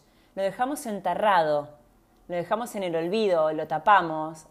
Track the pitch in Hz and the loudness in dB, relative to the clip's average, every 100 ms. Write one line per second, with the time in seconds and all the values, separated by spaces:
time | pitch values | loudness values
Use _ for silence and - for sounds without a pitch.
0 | _ _ _ - 196 185 254 285 233 202 | _ _ _ -6 -4 -2 -4 -4 -6 -4
1 | 185 180 214 185 156 147 143 - _ _ | -2 0 4 4 4 0 -2 -14 _ _
2 | _ _ - 175 170 - 208 202 180 165 | _ _ -10 -6 -4 -4 -4 -6 -4 -2
3 | 170 220 208 170 156 156 156 156 214 202 | -2 0 2 2 2 0 -4 -2 6 6
4 | 170 156 156 165 - | 4 -4 -8 -10 -10